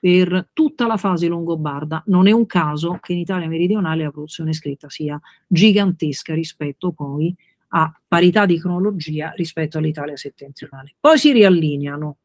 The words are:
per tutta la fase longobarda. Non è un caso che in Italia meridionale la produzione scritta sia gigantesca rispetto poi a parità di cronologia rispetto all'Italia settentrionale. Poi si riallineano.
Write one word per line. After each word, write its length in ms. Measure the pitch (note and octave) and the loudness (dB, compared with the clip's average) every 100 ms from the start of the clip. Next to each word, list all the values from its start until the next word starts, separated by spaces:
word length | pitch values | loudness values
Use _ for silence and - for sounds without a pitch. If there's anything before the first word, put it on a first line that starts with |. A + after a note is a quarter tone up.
per 480 | F3+ F3+ F3+ F3+ F3+ | 4 4 4 0 -4
tutta 320 | - D#4 - A#3+ | -2 -2 0 -2
la 100 | A3 | 0
fase 320 | G3 F3 E3+ | -2 0 -2
longobarda. 760 | E3+ E3 E3 D3+ C#3+ D3+ D#3+ - | -2 -4 -4 -4 -6 -8 -8 0
Non 200 | F3+ F#3+ | 4 4
è 60 | |
un 140 | A3+ A#3 | 4 2
caso 520 | F3+ D#3 D3+ E3 F#3 | 0 0 -2 -4 -6
che 100 | - | -6
in 60 | F3 | -6
Italia 280 | F3 F#3 D#3+ | -4 -4 -4
meridionale 580 | E3 F3 G#3+ F3 D#3+ | -2 0 0 0 -2
la 60 | D#3 | -4
produzione 440 | D3+ D3+ - D#3+ | -8 -14 -8 -6
scritta 340 | D#3 D3 C#3 D3 | -4 -6 -10 -14
sia 320 | - D3+ D3 _ _ _ | -10 -8 -8 _ _ _
gigantesca 880 | E3 G#3+ G3+ G3 F3+ D3+ C3+ - | 4 6 6 2 -2 -4 -6 -4
rispetto 600 | D#3+ D#3+ - D3 C#3 F#3 | -4 -4 -6 -8 -6 -8
poi 440 | D#3+ C#3+ C#3+ D#3+ F#3 _ _ _ | -6 -8 -4 -4 -4 _ _ _
a 260 | E3+ D#3+ - _ | -2 -2 -4 _
parità 380 | E3+ F3 F#3+ G3+ | 4 4 4 2
di 120 | E3+ | 2
cronologia 760 | E3+ F3 G3 G3+ D#3 D3+ D#3 - | -2 -2 -2 -4 -8 -8 -8 -6
rispetto 400 | E3 - D#3+ D#3 | -6 -4 -6 -2
all'Italia 400 | D#3 D#3 D3 C#3+ | -4 -4 -8 -8
settentrionale. 760 | C#3 _ C#3 - C3+ C3+ C#3 _ | -14 _ -20 -18 -18 -18 -20 _
Poi 200 | D4 D#4 | 4 6
si 120 | D4+ | 6
riallineano. 840 | B3 G3+ F3 D#3+ C#3+ C#3+ D3 D3+ C#3+ | 6 6 6 2 -2 -6 -6 -10 -12